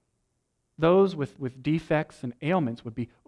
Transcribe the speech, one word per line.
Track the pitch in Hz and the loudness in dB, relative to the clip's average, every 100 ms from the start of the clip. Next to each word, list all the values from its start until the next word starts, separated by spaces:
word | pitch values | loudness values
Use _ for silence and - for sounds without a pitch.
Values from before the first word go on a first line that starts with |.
| _ _ _ _ _ _ _ - | _ _ _ _ _ _ _ -2
those | 165 185 196 160 | 4 4 4 0
with, | 139 - | -8 -8
with | 131 131 | -10 -6
defects | 127 160 - 151 156 - | -2 -2 0 -2 -2 -8
and | 127 - | -12 -8
ailments | 151 185 135 117 120 | -2 0 -2 -6 -10
would | 113 | -8
be | 117 _ | -10 _